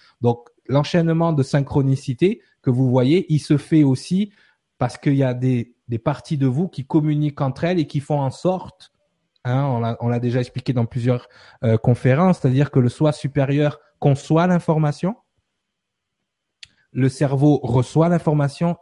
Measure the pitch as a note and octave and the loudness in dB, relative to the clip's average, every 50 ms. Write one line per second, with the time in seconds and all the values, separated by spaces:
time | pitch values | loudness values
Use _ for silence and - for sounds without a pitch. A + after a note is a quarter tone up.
0 | _ _ _ _ A#2+ A#2+ A#2+ - - - _ _ _ - B2+ C#3+ D3 - - F3 | _ _ _ _ 0 0 0 0 -6 -20 _ _ _ -2 -2 -2 0 0 0 0
1 | E3 E3 D#3+ D#3+ E3 E3+ D#3+ C#3+ C3 - - D3 C#3 - - D3 C3+ C3+ C3+ C3 | 2 2 0 0 0 0 0 0 0 0 0 -2 -2 0 0 0 0 0 0 -2
2 | - - B2 - E3+ F#3+ A3 - _ _ _ _ - C#3 B2 B2 C3 B2+ B2 B2+ | -2 -6 -2 0 0 0 0 -2 _ _ _ _ -2 -2 0 2 2 2 2 2
3 | B2 C3 D#3 F#3+ - - D#3 D3 - - D#3 C#3+ - - E3+ D#3 D3 C3+ C3 C3 | 4 4 2 2 2 0 -2 -2 0 0 0 0 0 2 2 4 4 4 2 0
4 | - - F3 F#3+ G#3 G3+ - _ _ _ _ _ _ _ _ - B2+ A#2+ - - | -2 -4 -2 -2 -2 -4 -8 _ _ _ _ _ _ _ _ -6 -6 -6 -6 -4
5 | - D3+ C#3 C3+ C3+ B2+ B2 B2 B2+ C3 B2+ A#2+ A2+ - _ _ _ - A#2+ A2+ | -2 0 0 2 0 0 -2 -2 0 0 0 0 -2 -6 _ _ _ -8 -8 -6
6 | - D3+ C#3 - - - E3 C#3 C#3 C3+ B2 C#3 F#3+ F3+ - - B2+ - - D#3+ | -4 -4 -6 -4 -6 -6 -4 -2 0 0 0 -2 -4 -4 -6 -10 -6 -2 0 0
7 | D3+ D3+ D3+ D3 D3+ D3 C#3+ - D3 C3 - - - E3 F#3 F3 D3 C#3 - D3 | 2 0 0 0 -2 -2 -4 -4 -4 -4 -4 -4 -4 -2 -2 -2 -4 -4 -6 -6
8 | C3+ - B2 A#2 C3+ C3 B2+ - - F3 F#3 - - - - _ - - _ _ | -4 -4 -4 -2 -2 -4 -6 -4 -4 -4 -4 -4 -6 -12 -18 _ -20 -20 _ _
9 | _ _ _ _ _ _ _ _ - B2 B2 C3+ C#3+ C#3 B2+ A#2 A#2 A2+ A2+ - | _ _ _ _ _ _ _ _ -6 -2 -2 0 0 -2 -2 -2 -2 -4 -4 -4
10 | A#2 A#2+ A#2+ A#2+ B2 B2 A#2 B2+ A#2+ - - C3 - - B2+ B2 A#2 A#2 - B2+ | -2 -2 -2 -2 -2 -2 -2 -2 -2 -4 -8 -8 -6 -4 -2 -2 -2 -2 -4 -2
11 | A#2 B2 B2 B2 - - _ - - - - _ - A#2 A2 G#2+ - - A#2+ - | -2 -2 -2 -2 -4 -12 _ -20 -20 -20 -10 _ 0 0 0 2 2 2 2 2
12 | - C3 C3 C#3+ F3+ F#3 F3 - - C3+ B2+ C3+ C#3+ C#3 - C#3 B2 A#2+ - - | 2 2 2 4 4 2 2 2 2 0 2 2 0 0 2 0 0 0 0 0
13 | D#3 D3+ D3 - - C#3 - D3 C3+ B2+ C#3 D3 D3 D3 - - _ _ _ _ | 0 0 0 -2 -6 -4 -2 -2 -2 0 0 0 0 0 -2 -6 _ _ _ _
14 | - D3 C#3 C3+ - - D#3 D#3+ E3+ F3+ F3+ E3+ - - D#3+ D#3 D#3 D3 C#3 - | 0 0 0 0 0 0 2 2 4 2 2 0 0 0 0 0 0 -2 -2 -4
15 | - F3+ B3 - _ _ _ _ _ _ _ _ _ _ _ _ _ _ _ _ | -4 -6 -6 -8 _ _ _ _ _ _ _ _ _ _ _ _ _ _ _ _
16 | _ _ _ _ _ _ _ _ _ _ _ _ - - _ _ _ _ - C3 | _ _ _ _ _ _ _ _ _ _ _ _ -20 -20 _ _ _ _ -4 -2
17 | C3 C3 C3 - D3+ B2+ C#3 C3 C#3+ D3+ D3 - - A#2+ A#2 C3 B2 - - D3+ | 0 0 0 0 -2 -2 0 2 4 4 4 2 0 0 0 0 0 0 2 2
18 | D#3+ E3+ F3 E3 - E3 D3+ D3+ C#3+ C#3 - - E3+ E3+ F3 - | 2 2 2 0 0 0 0 0 0 -2 -2 -4 -4 -4 -4 -4